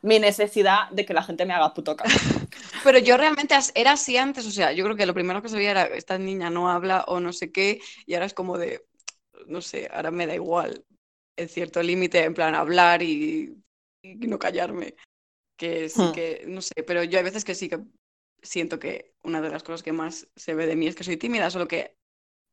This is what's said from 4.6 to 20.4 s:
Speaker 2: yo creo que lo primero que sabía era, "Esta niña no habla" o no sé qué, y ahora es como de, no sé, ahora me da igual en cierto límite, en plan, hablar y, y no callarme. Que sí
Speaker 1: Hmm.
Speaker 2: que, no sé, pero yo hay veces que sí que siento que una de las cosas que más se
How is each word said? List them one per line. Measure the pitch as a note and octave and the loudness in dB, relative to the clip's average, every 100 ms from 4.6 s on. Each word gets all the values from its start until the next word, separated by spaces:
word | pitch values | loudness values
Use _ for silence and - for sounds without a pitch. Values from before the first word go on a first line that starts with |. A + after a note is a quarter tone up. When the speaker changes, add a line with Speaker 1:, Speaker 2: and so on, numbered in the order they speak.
| E3 | 2
Speaker 2:
yo | D#3+ | 2
creo | F#3+ G#3+ | -2 0
que | F#3+ | 0
lo | |
primero | F3+ F3+ F#3 | 0 -2 -4
que | A3 | -6
sabía | G#3+ G3+ | -2 0
era, | G3 F3 | 2 0
"Esta | - - F#3+ | -2 -6 -6
niña | F#3+ F#3+ E3+ | -4 -4 -4
no | E3+ F3+ | -2 0
habla" | F3 F#3 F#3 - | 0 0 0 0
o | F3+ | -4
no | F3 | -4
sé | F3 D#3+ | -6 -8
qué, | F3 G3 G#3 - - - | -2 0 -2 -8 -20 -6
y | F3 | -4
ahora | G3 | -4
es | |
como | G3 F#3 F3+ | -6 -6 -4
de, | E3+ A#2+ - _ - - _ _ - | -6 -8 -14 _ -20 -20 _ _ -12
no | F3 | -12
sé, | E3+ - - | -10 -10 -10
ahora | - D#3+ | -8 -6
me | F3 E3+ | -4 -6
da | E3+ | -6
igual | E3 E3+ E3 - - _ _ _ _ - | -2 -2 -2 -8 -16 _ _ _ _ -12
en | E3+ | -10
cierto | - E3 F3 | -8 -6 -2
límite, | E3+ F3+ F3+ F3+ | 0 0 2 2
en | D#3+ E3 | 2 0
plan, | D#3+ D#3 | 0 0
hablar | D3+ F3+ F3 F3 | 0 4 6 6
y, | E3+ D3 D#3 D#3 D3 G#2 _ _ _ _ | 2 -2 -2 -4 -8 -14 _ _ _ _
y | F#3+ G3+ A#3 | -20 -10 -8
no | G3+ | -4
callarme. | F3+ F3 F3 E3+ - - _ _ _ _ _ _ | -4 -2 -4 -6 -12 -14 _ _ _ _ _ _
Que | E3 E3 D#3+ | -6 -6 -4
sí | F#3+ | 2
Speaker 1:
Hmm. | F3+ | 2
Speaker 2:
que, | D#3+ E3 D#3+ - | 2 -6 -6 -10
no | F#3 | -12
sé, | F#3 - D#3+ | -10 -10 -4
pero | F3 | -2
yo | F3 F#3 | 0 0
hay | |
veces | F3+ G#3 G3+ | 0 -4 -8
que | F3+ | -8
sí | F3 | -8
que | E3 - _ _ _ _ _ | -8 -10 _ _ _ _ _
siento | - F3+ D#3+ D#3+ | -10 -6 -4 -6
que | - - - _ | -8 -10 -14 _
una | - D#3+ | -8 -4
de | D#3 | -4
las | D#3 | -8
cosas | - E3 | -10 -12
que | E3 | -6
más | D#3+ D#3+ D#3+ - | -6 -6 -10 -18
se | _ | _